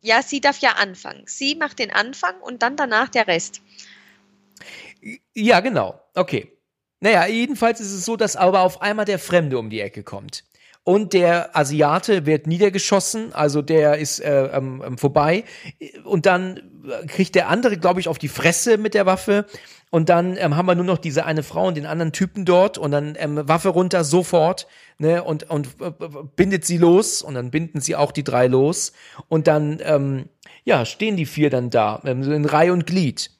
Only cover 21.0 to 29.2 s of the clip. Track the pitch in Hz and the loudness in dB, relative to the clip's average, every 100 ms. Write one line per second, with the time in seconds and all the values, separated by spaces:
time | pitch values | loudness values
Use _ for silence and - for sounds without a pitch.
21 | 165 139 160 156 139 165 185 160 147 160 | -2 -2 -2 -4 -4 -2 -2 -2 -6 -4
22 | 165 - 190 - 180 180 190 - 151 143 | -4 -2 -4 -2 2 4 4 0 -2 -2
23 | 147 151 156 147 143 165 196 170 185 185 | -4 -6 -6 -4 0 2 2 2 2 0
24 | 156 170 170 175 160 190 - _ - _ | 2 0 2 2 2 0 -10 _ -20 _
25 | 151 170 - 156 - 156 135 - 180 165 | 0 0 -2 -6 -4 -6 -6 -10 -12 -10
26 | 170 143 147 - 190 196 - 175 170 180 | -14 -14 -16 0 0 2 -2 4 6 6
27 | 214 - - 131 123 151 170 151 135 160 | 4 -4 -6 -8 -4 -4 -4 -6 -4 -2
28 | 147 - 139 123 127 131 143 175 - _ | -2 -2 -2 2 4 4 2 0 -6 _
29 | - - | -20 -20